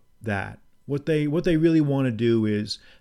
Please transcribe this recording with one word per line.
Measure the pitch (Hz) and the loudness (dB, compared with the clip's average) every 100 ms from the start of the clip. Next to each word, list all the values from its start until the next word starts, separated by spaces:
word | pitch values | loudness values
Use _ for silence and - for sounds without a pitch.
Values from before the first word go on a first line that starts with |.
| _ _ | _ _
that. | 107 101 101 - _ _ - | -6 -6 -6 -14 _ _ -8
What | 139 165 | -6 -2
they, | 156 147 | -2 0
what | 160 | 0
they | 175 160 | 0 2
really | 165 165 | 4 4
want | 147 139 131 | 2 0 0
to | |
do | 107 117 113 | 0 2 2
is | 107 104 107 - - - | 2 -2 -4 -10 -16 -16